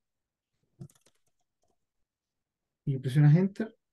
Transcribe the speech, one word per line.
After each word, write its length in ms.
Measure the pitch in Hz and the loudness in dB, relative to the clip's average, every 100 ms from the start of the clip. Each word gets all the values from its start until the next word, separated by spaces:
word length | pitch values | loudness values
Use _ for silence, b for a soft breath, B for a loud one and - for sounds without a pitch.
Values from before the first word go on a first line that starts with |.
| _ _ _ _ _ _ _ _ - _ _ _ _ _ _ _ _ _ _ _ _ _ _ _ _ _ _ _ | _ _ _ _ _ _ _ _ -20 _ _ _ _ _ _ _ _ _ _ _ _ _ _ _ _ _ _ _
y 140 | - 131 | -8 -8
presionas 360 | 127 139 147 | -4 2 4
Enter 400 | 165 190 - 220 - _ | 4 0 -6 -12 -14 _